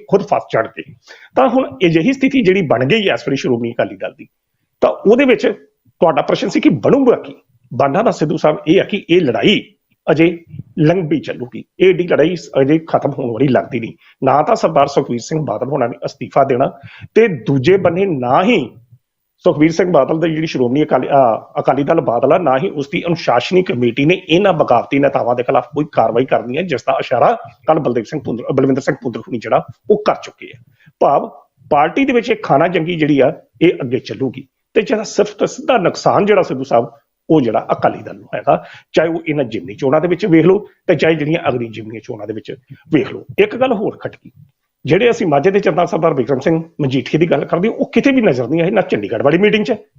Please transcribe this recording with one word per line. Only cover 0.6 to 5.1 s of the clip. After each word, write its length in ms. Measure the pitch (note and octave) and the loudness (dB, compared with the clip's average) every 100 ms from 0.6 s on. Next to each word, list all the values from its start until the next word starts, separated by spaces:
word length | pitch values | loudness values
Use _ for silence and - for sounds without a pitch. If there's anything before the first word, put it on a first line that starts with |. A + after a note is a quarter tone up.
| - - - - _ - - - | -4 -8 -16 -18 _ -20 -8 0
ਤਾਂ 120 | B3+ | 2
ਹੁਣ 300 | B3+ C4+ - F3 | 2 -2 0 0
ਅਜਿਹੀ 260 | D#3+ G3+ | 2 0
ਸਥਿਤੀ 300 | C4+ C4+ C4+ | 0 0 2
ਜਿਹੜੀ 200 | F#3 F#3+ | 2 2
ਬਣ 220 | D3+ A#2 | 2 0
ਗਈ 240 | C3 A3+ F#3+ | 2 0 0
ਹੈ 60 | |
ਇਸ 60 | B2 | -2
ਵੇਲੇ 160 | - C3+ | -4 -4
ਸ਼੍ਰੋਮਣੀ 360 | - A#2 A#2 | -2 -2 -2
ਅਕਾਲੀ 240 | A#2+ G#2+ F#2+ | -4 -4 -6
ਦਲ 180 | F2+ - | -12 -12
ਦੀ, 100 | - _ _ _ _ - | -20 _ _ _ _ -2
ਤਾਂ 100 | - | 0
ਉਹਦੇ 340 | - G3 | 2 2